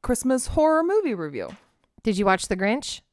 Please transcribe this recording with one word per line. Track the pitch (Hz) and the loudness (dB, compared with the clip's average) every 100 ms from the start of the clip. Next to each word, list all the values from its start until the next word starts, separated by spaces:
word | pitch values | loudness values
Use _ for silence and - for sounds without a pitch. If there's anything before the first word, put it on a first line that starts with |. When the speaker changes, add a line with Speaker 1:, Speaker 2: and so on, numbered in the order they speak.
Speaker 1:
Christmas | - 247 254 262 - | 0 -2 0 -2 0
horror | - 311 320 | 2 4 4
movie | 330 415 370 | 2 0 0
review. | 202 156 135 76 190 _ _ _ - | -4 -6 -8 -10 -12 _ _ _ -6
Speaker 2:
Did | - 196 | -2 2
you | |
watch | 196 190 - | 2 2 0
The | 185 | -2
Grinch? | 196 247 - - _ | 0 -2 -4 -12 _